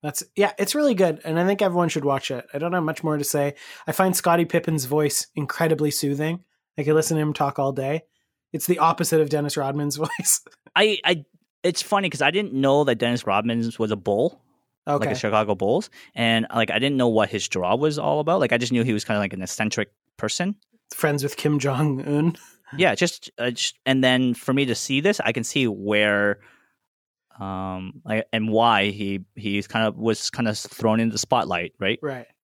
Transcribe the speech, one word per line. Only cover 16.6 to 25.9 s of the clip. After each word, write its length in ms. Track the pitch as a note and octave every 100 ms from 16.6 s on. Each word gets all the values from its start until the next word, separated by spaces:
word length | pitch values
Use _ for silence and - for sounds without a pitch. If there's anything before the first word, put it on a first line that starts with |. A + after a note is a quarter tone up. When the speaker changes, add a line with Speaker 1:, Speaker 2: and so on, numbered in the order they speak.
| A2
Speaker 2:
I 80 | G#2+
didn't 200 | C#3 C#3
know 100 | B2
what 220 | A2 G#2
his 180 | G#2 -
draw 260 | F#2 F2+ A#2
was 220 | D3+ D3
all 220 | C#3+ D3
about. 200 | D3+ F3+
Like, 120 | B2+
I 80 | A#2+
just 120 | A#2+
knew 120 | B2
he 100 | A#2+
was 120 | G#2+ -
kinda, 120 | G#2
like, 140 | G2+
an 80 | F#2+
eccentric 480 | F#2 - G#2+ - G#2 _ _ -
person. 380 | G#2+ - F3+ G3+ _ _ _
Speaker 1:
Friends 300 | - D#3 C#3+
with 120 | C#3 -
Kim 220 | D3+ D3
Jong-un. 800 | C#3 C3 D3+ C3+ C#3+ D3 E3 E3+ - _ _ C#3
Speaker 2:
Yeah, 160 | F3
just, 380 | - F3 - - -
uh, 100 | B2
just, 300 | A#2 - - -
and 160 | C3+
then 320 | C3 B2+ B2+ A#2+
for 180 | -
me 120 | C3 C#3
to 100 | A2+
see 240 | - C3+
this, 180 | E3+ G#3
I 100 | -
can 120 | A#2
see 220 | A2+ C#3+ B2
where, 720 | G2 G2